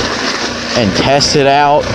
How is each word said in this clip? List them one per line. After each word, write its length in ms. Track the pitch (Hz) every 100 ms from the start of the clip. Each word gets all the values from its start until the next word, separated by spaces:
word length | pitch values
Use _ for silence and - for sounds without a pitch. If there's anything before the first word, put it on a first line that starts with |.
| - - - - - - - 123
and 200 | 104 90
test 400 | 135 143 139 151
it 100 | 135
out, 380 | 139 143 147 127